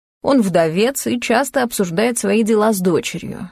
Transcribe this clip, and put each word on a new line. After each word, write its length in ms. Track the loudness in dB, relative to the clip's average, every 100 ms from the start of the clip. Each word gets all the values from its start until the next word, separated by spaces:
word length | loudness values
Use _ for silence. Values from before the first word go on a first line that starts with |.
| _ _
Он 180 | 0 2
вдовец 680 | 2 2 2 2 0 -2 -4
и 120 | -2
часто 440 | 0 0 0 -2
обсуждает 520 | -2 -2 -2 0 0 0
свои 280 | 0 2
дела 280 | 2 2 2
с 60 | 2
дочерью. 720 | 2 0 0 -8 -10 -12 -14